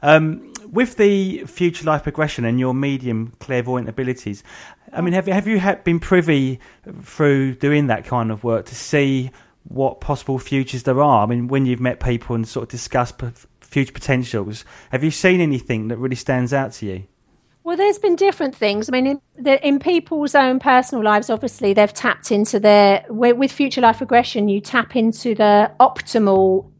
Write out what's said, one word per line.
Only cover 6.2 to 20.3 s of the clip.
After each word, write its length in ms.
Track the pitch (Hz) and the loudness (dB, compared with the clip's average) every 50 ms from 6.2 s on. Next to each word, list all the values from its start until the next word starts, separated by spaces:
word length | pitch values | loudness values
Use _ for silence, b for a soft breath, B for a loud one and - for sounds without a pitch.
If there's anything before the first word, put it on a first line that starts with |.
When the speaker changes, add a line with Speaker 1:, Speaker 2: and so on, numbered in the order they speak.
| 170 156 160 139 135 131 131 123 b b b b b - - - - | 2 2 0 0 0 -2 -4 -8 b b b b b -20 -20 -18 -18
Speaker 1:
through 540 | - - - 156 147 139 139 135 135 131 | -20 -4 0 2 2 2 2 0 -2 -4
doing 320 | - - 143 147 147 147 135 | -2 0 0 2 2 2 0
that 160 | 113 104 - | -2 -2 -4
kind 260 | - 131 123 117 113 | -4 -4 -2 -2 -2
of 140 | 110 104 - | -4 -4 -4
work 220 | 120 113 113 - | -2 -2 -2 -4
to 100 | - 123 | -6 -14
see 560 | - - - - 147 143 139 135 131 127 131 b b b b b b _ - | -14 -10 -2 0 0 0 0 0 -2 -4 -6 b b b b b b _ -14
what 320 | - 123 135 127 - - | -6 -2 -2 -2 -2 -4
possible 380 | - - 143 131 - - 135 131 | -6 -6 -6 -6 -4 -6 -6 -6
futures 460 | 123 - - 135 135 127 - 127 120 | -4 -4 -2 -2 -2 -4 -6 -6 -2
there 160 | - 127 131 147 | -2 0 2 4
are? 200 | 147 135 113 104 | 4 4 4 2
I 40 | |
mean, 200 | 110 120 120 120 | 2 0 -2 -4
when 200 | 123 135 139 135 | -2 -2 0 0
you've 140 | 127 123 120 | 0 0 -2
met 200 | 127 123 123 - | -2 -4 -4 -2
people 340 | - 127 120 117 - - 120 | -2 -2 -2 -2 -4 -6 -4
and 140 | 113 113 113 | -4 -4 -6
sort 160 | - 135 113 | -6 -10 -10
of 40 | - | -10
discussed 480 | - 120 - - - 131 123 120 - _ | -10 -12 -12 -4 -2 -2 -2 -2 -6 _
p-, 80 | - 120 120 _ _ _ _ _ | -12 -12 -12 _ _ _ _ _
future 320 | _ _ - 143 139 - - | _ _ -2 -2 -2 -2 -6
potentials, 720 | - - - 135 127 127 120 - 110 101 101 107 110 - B B B B B | -14 -4 -2 -2 -2 -2 -4 -6 -6 -6 -6 -10 -14 -16 B B B B B
have 140 | B 131 139 | B -2 -2
you 60 | 160 | -2
seen 300 | 151 - - 185 180 180 | -4 0 0 2 2 2
anything 480 | 175 156 143 127 - - 123 110 110 110 | 2 0 0 -2 -4 -4 -6 -6 -4 -6
that 100 | 120 113 | -8 -6
really 180 | 123 131 131 | -6 -6 -6
stands 360 | 120 - - 135 127 123 120 135 | -6 -4 -2 -2 -2 0 -2 -2
out 200 | 139 135 117 110 | -4 -4 -4 -8
to 140 | - - | -10 -10
you? 160 | 101 95 92 98 _ _ _ _ _ _ _ _ _ _ _ _ | -10 -10 -10 -12 _ _ _ _ _ _ _ _ _ _ _ _
Speaker 2:
Well, 140 | 330 349 | -8 -2
there's 220 | 349 392 415 403 415 | 0 0 0 0 0
been 180 | - 415 349 | 0 0 0
different 400 | 330 392 392 - - 330 269 262 | 2 2 0 0 0 -4 -6 -4
things. 320 | - - 214 202 208 214 214 | -2 -2 -2 -2 -2 -4 -4
I 40 | 254 | -2
mean, 140 | 254 254 | 0 0
in, 140 | 269 285 285 _ _ _ - | 0 -2 -4 _ _ _ -6
the, 260 | 247 277 269 277 - | 0 2 2 2 2
in 140 | 294 285 277 | 0 0 0
people's 560 | 269 349 359 339 - - 339 311 294 285 | 0 0 0 0 -2 -2 -4 -4 -4 2